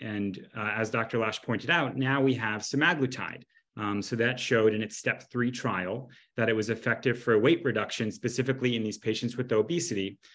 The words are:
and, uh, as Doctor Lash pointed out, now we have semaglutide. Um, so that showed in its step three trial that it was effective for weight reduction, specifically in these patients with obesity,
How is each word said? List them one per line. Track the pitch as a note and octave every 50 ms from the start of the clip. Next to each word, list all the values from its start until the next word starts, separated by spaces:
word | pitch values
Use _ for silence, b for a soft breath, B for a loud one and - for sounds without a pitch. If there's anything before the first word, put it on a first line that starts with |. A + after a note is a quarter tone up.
and, | - A2 G#2 G2+ G2+ G2 F2+ F2 - - - A2+
uh, | G#2+ G#2+ G#2
as | A2+ A2+ G#2+
Doctor | - A#2 A2+ - - A2+
Lash | A2 G#2+ G#2+ -
pointed | - - A2+ G2+ - C#3
out, | E3+ E3+ C#3+ B2+ B2+
now | B2+ C3 C3 C#3 C#3
we | C3+ C3+ B2
have | - A2+ G#2+ G#2 G#2+ -
semaglutide. | - - C#3 D#3 E3+ F3+ D3 C3 B2 B2+ A2+ F#2 E2 E2 - - _ b b b b - A2
Um, | G#2+ G#2 G2+ G2+
so | G2+ - B2
that | A2+ A2+ B2 B2+ B2+
showed | - - B2 A2+ A2 A2 G#2+
in | A2
its | A2 G#2+ - -
step | - B2 A#2 - - -
three | - B2 A#2+ B2
trial | B2 - - A#2 G2 F#2 F2+ F#2 A2 C3+ C3 - B B B B B A#2+
that | A2+ A#2
it | A2
was | A2 G#2 A2
effective | A2 A2 - B2 A2+ - - B2+ A#2 -
for | - B2 A2+ G#2
weight | A2+ C#3+ E3+ - -
reduction, | C3 G#2+ G#2+ G#2 - - - A#2 G#2+
specifically | G2+ - - A2+ - - B2 C3+ C3 C3 B2+ B2+ A#2+ A2+
in | A2
these | G#2+ G#2 -
patients | - A2 A2 - B2 A2+ -
with | - A#2+ -
obesity, | A2+ A2 G#2+ - F3 E3+ - - A2 G2 F#2+ G2 F#2+ - b b